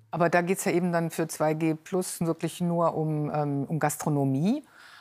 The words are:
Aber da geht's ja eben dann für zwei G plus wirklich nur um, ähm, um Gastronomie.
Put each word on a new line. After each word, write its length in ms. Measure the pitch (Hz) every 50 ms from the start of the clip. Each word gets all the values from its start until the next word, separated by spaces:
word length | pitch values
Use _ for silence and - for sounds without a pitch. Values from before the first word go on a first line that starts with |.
| _ _
Aber 160 | - 165 170 165
da 140 | 175 175
geht's 220 | 175 180 190 - -
ja 40 | 196
eben 220 | 170 175 185 175
dann 180 | 170 170 165 156
für 160 | - - 160
zwei 280 | 156 - - 156 156 156
G 200 | 156 165 160 156
plus 460 | 156 - - 196 185 180 - - -
wirklich 400 | 170 165 160 - 170 156 - -
nur 340 | 175 170 170 170 165 160 -
um, 340 | 160 156 156 151 151 147 147 -
ähm, 300 | 151 147 143 143 139 135
um 160 | - 165 143
Gastronomie. 840 | 151 147 - - - 156 147 139 139 135 135 139 170 208 277 302 - _ - - - - - -